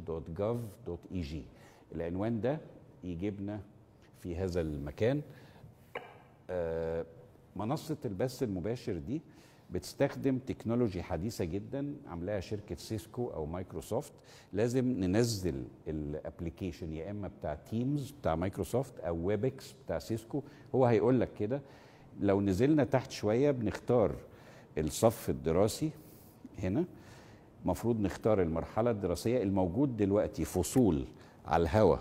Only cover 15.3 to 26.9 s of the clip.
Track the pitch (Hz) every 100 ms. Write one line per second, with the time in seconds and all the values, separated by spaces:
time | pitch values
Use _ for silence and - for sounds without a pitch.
15.3 | 104 90 67 64 - - 78 73 73 82
16.3 | - 85 - 95 80 82 78 85 104 92
17.3 | - 80 76 - 110 127 147 127 - -
18.3 | 80 92 104 87 120 135 - 85 85 87
19.3 | 104 127 127 - - - 82 - 110 -
20.3 | 143 - - - 123 123 110 113 127 85
21.3 | - 104 139 - - - - - - 101
22.3 | 98 101 92 135 156 123 131 - - 104
23.3 | 117 147 127 107 - - 123 92 64 -
24.3 | - - - - - 78 - 113 110 -
25.3 | 67 71 85 107 - 156 - - - -
26.3 | - - - 92 110 180